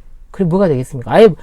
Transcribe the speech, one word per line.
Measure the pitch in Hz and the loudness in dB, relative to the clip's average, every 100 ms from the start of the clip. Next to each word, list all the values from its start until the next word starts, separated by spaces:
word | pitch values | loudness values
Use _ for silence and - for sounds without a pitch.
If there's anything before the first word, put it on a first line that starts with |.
| - - - | -20 -20 -14
그럼 | - 180 | -4 0
뭐가 | 185 190 | 2 2
되겠습니까? | 151 156 135 - | 0 -4 -10 0
아예 | 156 220 151 | 2 2 0